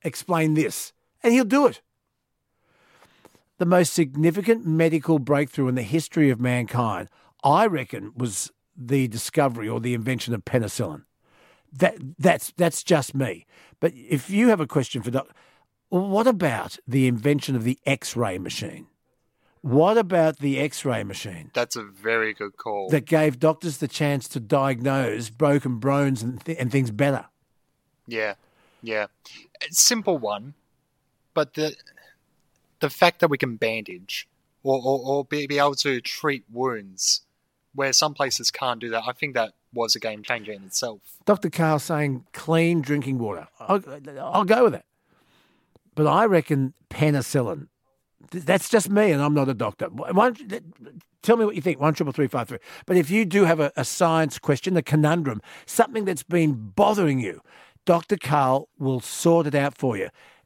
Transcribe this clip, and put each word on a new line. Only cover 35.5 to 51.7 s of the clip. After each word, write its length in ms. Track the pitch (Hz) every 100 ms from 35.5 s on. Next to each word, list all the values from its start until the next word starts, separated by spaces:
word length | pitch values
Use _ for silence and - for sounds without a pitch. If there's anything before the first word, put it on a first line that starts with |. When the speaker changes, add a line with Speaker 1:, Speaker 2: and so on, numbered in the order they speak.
| 143
Speaker 2:
able 160 | 143 139
to 260 | 143 127
treat 420 | - - 151 135 -
wounds 680 | 117 131 113 98 95 - - _ _ _ _ _ 135
where 180 | 135
some 220 | 127 151 143
places 340 | 135 - 120
can't 320 | - 127 117
do 80 | 117
that, 140 | 113 117
I 40 |
think 240 | 123 147 123
that 180 | 110 _ _ 123
was 200 | 113 110
a 40 |
game 240 | 110 107
changer 280 | 104 120 104
in 120 | 101
itself. 380 | 98 - 120 104 - - -
Speaker 1:
Doctor 260 | 202 175
Karl 260 | - 160 151
saying 480 | - 156 147 127 -
clean 480 | - - 165 165 170
drinking 380 | 135 147 131 131
water. 280 | 110 87 - -
I'll, 220 | 117 196 151 143 143 139
I'll 240 | 147 202
go 200 | 190 220
with 100 | 233
that. 120 | 113 _ _ _ _ _ _ _ _ _ _ _
But 140 | - 151
I 180 | 165 226
reckon 480 | 175 - 143 135 - -
penicillin. 800 | - 151 143 120 143 117 76 - _ _ _ _ _ -
Th-, 140 | 180
that's 260 | 147 185 -
just 200 | 226 190
me, 220 | 202 214
and 100 | 143
I'm 120 | 147
not 140 | 147 135
a 60 |
doctor. 340 | 110 107 - -
Why, 240 | 123 160
why 140 | 180 247
don't 140 | 220
you, 80 | 233
th-, 160 | 214 160 - - 170 _ _
tell 160 | - 226
me 80 | 214
what 100 | 202
you 60 |
think, 180 | 160